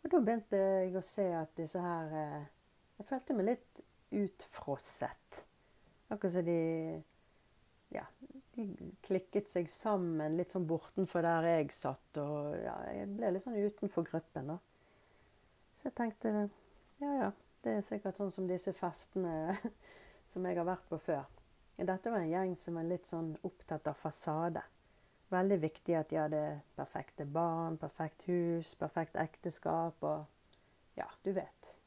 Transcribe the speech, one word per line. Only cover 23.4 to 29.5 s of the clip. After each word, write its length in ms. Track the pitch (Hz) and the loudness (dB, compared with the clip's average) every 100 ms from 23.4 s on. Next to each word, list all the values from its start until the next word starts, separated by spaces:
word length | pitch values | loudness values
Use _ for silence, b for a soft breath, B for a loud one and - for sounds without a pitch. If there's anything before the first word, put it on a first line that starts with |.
| 180 | -8
opptatt 400 | - - 156 - | -10 -6 -4 -2
av 80 | 147 | -4
fasade. 640 | 160 - - 156 170 165 - _ b b b b b | -6 -4 -2 0 0 -2 -6 _ b b b b b
Veldig 240 | 180 190 196 | 2 4 4
viktig 320 | 156 156 - 170 | 2 -2 0 2
at 140 | 156 | 2
de 80 | 160 | 0
hadde 220 | 151 151 151 147 - - | 2 2 0 -4 -10 -8
perfekte 480 | 143 151 147 - | -6 -6 -8 -8
barn, 540 | 147 151 170 165 165 160 | -2 2 2 2 -2 -2
perfekt 460 | 156 - 160 - - | -6 -4 -6 -6 0
hus, 460 | 180 170 170 160 - | 2 4 2 -2 -6
perfekt 400 | 160 - 165 - | -4 -2 -2 0
ekteskap, 840 | 160 - - | -2 -2 -6